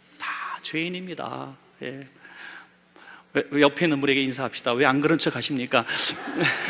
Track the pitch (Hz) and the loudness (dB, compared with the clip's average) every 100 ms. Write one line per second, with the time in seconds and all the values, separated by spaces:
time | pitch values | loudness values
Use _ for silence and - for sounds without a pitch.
0 | _ - - - - - - 156 170 180 | _ -12 -8 -8 -8 -8 -6 -4 -4 -6
1 | 185 156 127 131 135 135 _ _ 135 135 | -8 -8 -8 -8 -10 -14 _ _ -12 -12
2 | 135 - - - - - - _ _ - | -16 -20 -20 -18 -16 -18 -20 _ _ -20
3 | - - - 143 - 143 143 143 175 143 | -20 -20 -4 -4 -2 6 6 6 2 2
4 | 143 139 135 127 123 - 131 120 139 135 | 2 2 0 -2 -4 -2 -2 4 4 6
5 | 147 151 165 127 - 139 123 123 117 - | 4 4 2 0 -2 -2 2 2 2 0
6 | - - - - 156 - | 0 -2 -6 -2 0 0